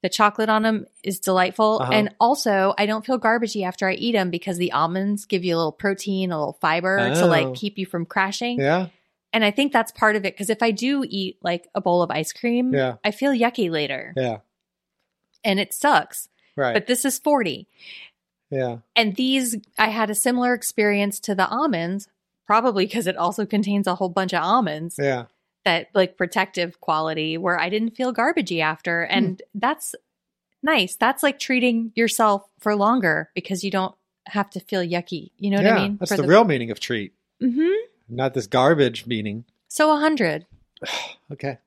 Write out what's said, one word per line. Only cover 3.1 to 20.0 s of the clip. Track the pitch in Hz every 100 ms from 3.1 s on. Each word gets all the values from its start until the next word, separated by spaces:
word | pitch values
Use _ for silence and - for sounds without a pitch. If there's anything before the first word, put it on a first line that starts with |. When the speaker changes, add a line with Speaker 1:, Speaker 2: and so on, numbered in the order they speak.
| 254
Speaker 1:
garbagey | 220 233 226 214 185
after | 180 190
I |
eat | 190 233
'em | 220 180
because | 170 190 175
the | 180
almonds | 131 165 180 196 202
give | - 190
you | 180 165
a |
little | 160
protein, | 151 202 196 208 190 185
a | 165
little | 151 -
fiber | 165 165 180 196 196 151
to, | 175
like, | 165 135
Speaker 2:
Oh. |
Speaker 1:
keep | 127 208 202
you |
from | 185 175 170
crashing. | - 190 202 240 240
Speaker 2:
Yeah. | 139 170 180 _ _ _ _
Speaker 1:
And | 220
I | 214
think | 208 277
that's | 254 226
part | - 220
of | 208
it, | 196 -
'cause | 196
if | 214
I | 233
do | 208 247 277 262
eat, | 196 185 -
like, | 180 175 -
a | -
bowl | 185 175
of | 175
ice | 147 156
cream, | - 240 240 254
Speaker 2:
Yeah. | 143 131 117
Speaker 1:
I | 208
feel | 208 285
yucky | 262 233 240 180
later. | 160 143 135 - 131
Speaker 2:
Yeah. | 127 107 _ _ _ _ _ _ _ _ _ _
Speaker 1:
And | 220 196
it | 202
sucks. | - 285 254 147 - - _ _
Speaker 2:
Right. | - 131
Speaker 1:
But | 214 208
this | 247
is | 277 254
forty. | - 285 202 135 - _ - - - _ _ _ _
Speaker 2:
Yeah. | 139 127 117 _
Speaker 1:
And | - 226 190
these, | 254 269 254 220 - -
I | 220
had | 220